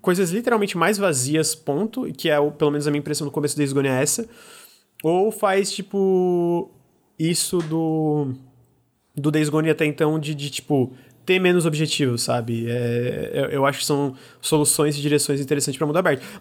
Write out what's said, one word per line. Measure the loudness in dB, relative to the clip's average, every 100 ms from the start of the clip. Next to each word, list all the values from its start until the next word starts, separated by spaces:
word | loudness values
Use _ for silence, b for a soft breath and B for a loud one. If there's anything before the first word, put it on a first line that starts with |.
coisas | 0 2 2
literalmente | 0 0 0 0 0
mais | 0 2
vazias, | 0 0 0 0 0
ponto, | -4 -4 -2 -2 -4 -8 -4
que | 0
é | 2
o, | 2
pelo | 2 0
menos | 2 -2
a |
minha | -2
impressão | -4 -6 -4
no |
começo | -4 -4
do | 0
Days | 0
Gone | 0 0
é | 0
essa, | 0 -2 -6 B B B B B B _
ou | 0 2 2
faz, | 0 0 2 0
tipo, | -4 -6 0 2 2 2 2 2 0 -4 _ _ _ _ _
isso | -2 0 0 -2
do | -2 -2 0 0 0 0 -2 -6 -12 _ _ _ _ _ _ -4
do | 0
Days | 2 2
Gone | 2 2
até | 2
então | 0 2 0 0
de, | -4
de, | -6 -8
tipo, | -10 0 0 2 B B B 0
ter | 2
menos | 4 4 2
objetivos, | 0 -2 0 0 0
sabe? | -2 -2 -2 -4 -4
É, | -2 -2 -2 -2 -4 -4
eu, | -4 -2
eu | 0 0
acho | 0
que | 0
são | 0 0 -4 B B
soluções | 0 2 2 2 0 0
e |
direções | 0 0 2 -2
interessantes | 0 -2 -2 -2
pra | 0
mundo | 2
aberto. | 2 0 B B